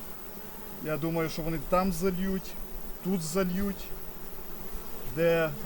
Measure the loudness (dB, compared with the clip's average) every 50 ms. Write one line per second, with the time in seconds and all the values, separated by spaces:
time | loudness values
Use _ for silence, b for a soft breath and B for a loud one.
0 | -10 -10 -10 -10 -10 -12 -12 -12 -12 -12 -12 -12 -12 -12 -10 -6 -4 -2 0 0
1 | 2 2 2 2 2 0 0 -2 0 0 0 0 2 4 4 6 6 4 4 4
2 | 2 2 2 2 2 2 0 0 -2 -4 -6 -6 -6 -6 -6 -6 -4 -6 -6 -2
3 | 0 0 2 2 0 0 2 2 2 4 2 2 2 0 0 -2 -4 -4 -4 -4
4 | -4 -6 -8 -8 -8 -6 -6 -6 -6 -6 -6 -6 -6 -4 -6 -6 -4 -4 -4 -4
5 | -2 -2 2 4 6 6 6 6 4 2 0 -2 -4